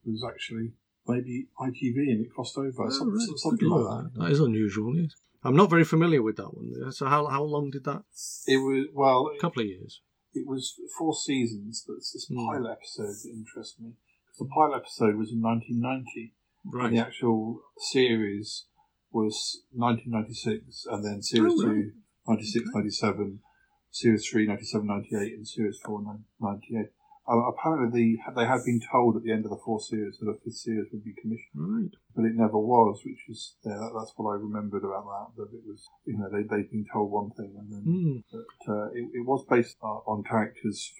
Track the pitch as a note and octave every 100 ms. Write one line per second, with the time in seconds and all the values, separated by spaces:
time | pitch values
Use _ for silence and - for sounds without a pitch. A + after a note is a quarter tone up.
0 | - G#2+ A2+ - - A2+ A2+ - _ _
1 | - B2 B2+ B2 - - C3 A#2+ B2+ B2+
2 | C#3+ A2 A2+ - A#2+ - C3+ B2+ - C4+
3 | B3 G#3 A3+ D3+ D#3 A3+ - D#3+ A2+ A#2
4 | - A2+ E3+ C#3+ C#3 A2 G#2 G2+ G#2+ D#3
5 | D#3+ - _ _ B2+ C#3 G3 E3 D#3 D#3+
6 | E3+ D3+ A2 G#2+ G2 G#2+ A#2+ B2 C3 C3+
7 | C3+ D3 D3 C#3 D3+ D3 C#3+ C#3 C3 C#3+
8 | - - - - - C3+ C3+ C3+ C#3 C#3
9 | C3+ C3 D3+ D3 E3+ B2+ G#2 F#2 G2 -
10 | _ _ _ C3 C3 C3 B2+ - - -
11 | D#3+ D3+ - C3+ A#2 G#2+ G#2 A2+ - -
12 | - - - B2 A2+ C3 A2+ G#2+ - -
13 | G#2 G2+ - A2+ A2 - A2+ - A#2 A#2
14 | _ _ _ - A#2+ E3 D3+ B2+ - -
15 | A2+ G#2+ G#2+ A#2 A2+ A#2 A#2 A#2+ B2 C3
16 | B2 A#2+ A2+ _ _ _ - B2 B2 A#2
17 | A2+ - A#2+ A2 A2 A#2 - - - C#3
18 | B2+ A2+ G#2 G2+ G#2+ - - _ _ _
19 | _ A#2 G#2+ A2 - - _ B2+ A#2+ A2+
20 | B2 A2+ A2 A#2 A2+ G#2+ - - - G2+
21 | G#2 G2+ - A2+ A2 E4 A2+ G#2+ G#2 -
22 | _ _ - A2 - A#2 - G#2+ G#2 -
23 | A2 G2 G2+ G2 - _ _ _ _ -
24 | A#2 G#2+ - A#2 G#2+ G2 - A2 G#2 G2+
25 | - G#2+ G#2 A2+ A2 - G#2+ - - G#2
26 | G#2 G#2 G#2+ _ G#2 G2+ - A2+ G2 _
27 | _ - - A#2 B2 - D#3+ D#3 A#2+ A#2+
28 | A2+ A2+ - B2+ A#2 B2+ B2 A#2 - B2+
29 | A#2+ G#2+ A2+ A2 G#2+ G2+ - G#2+ - A2
30 | G2+ F#2+ G#2+ G#2 A#2+ - A#2+ A2 G2+ G#2+
31 | G#2+ G2+ A2 A2+ - C#3+ D#3+ A#3 F#3 -
32 | _ - A2+ A2+ A2 G#2+ A2 B2 G#2+ G2+
33 | - - - A2 - _ A2 G2+ A2 A2+
34 | A2 - G#2+ G2+ G#2+ G#2 G#2 G2 G2 G2
35 | G2 G2+ A2+ A2+ G#2 A#2 A2 G2+ - _
36 | - G#2 G2 G2+ G#2+ G#2+ G2+ A2 G#2 A2
37 | G#2 G#2 G2+ A#2 G#2 G2+ G#2 G#2 B2+ F#3
38 | E3 B2+ - A2+ A#2 _ - G#2 G#2+ A#2+
39 | A#2+ B2 B2 C3+ - B2 A#2 - A2 A2
40 | - G#2+ G2+ A2+ G#2+ - A2 F#2 - -